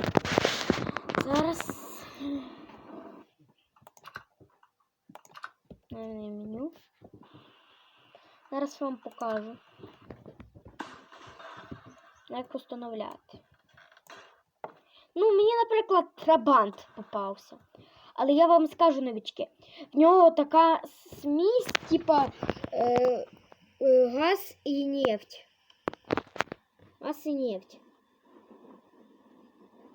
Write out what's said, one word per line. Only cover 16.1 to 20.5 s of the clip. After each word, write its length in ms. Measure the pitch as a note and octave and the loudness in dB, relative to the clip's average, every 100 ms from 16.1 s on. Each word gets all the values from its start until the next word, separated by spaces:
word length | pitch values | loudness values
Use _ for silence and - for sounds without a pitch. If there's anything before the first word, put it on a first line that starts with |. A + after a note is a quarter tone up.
Трабант 760 | - - D#4+ A3+ C4 G#3 F#3+ - - | -2 2 2 4 4 2 -4 -18 -20
попався. 600 | G3+ G#3+ G3 G3+ - A#3+ _ - - _ - | -10 -8 -8 -10 -16 -20 _ -20 -20 _ -14
Але 180 | - C4+ | -2 2
я 140 | C#4+ E4 | 6 6
вам 200 | E4+ D#4+ | 6 4
скажу, 340 | - E4+ C4+ | 2 2 2
новички, 480 | C4 A3 - - - _ - - D4 | -2 -8 -10 -10 -10 _ -20 -20 -4
в 60 | C4 | 4
нього 320 | D#4+ F#4 E4+ | 6 8 8
така 500 | D#4+ D4 | 6 2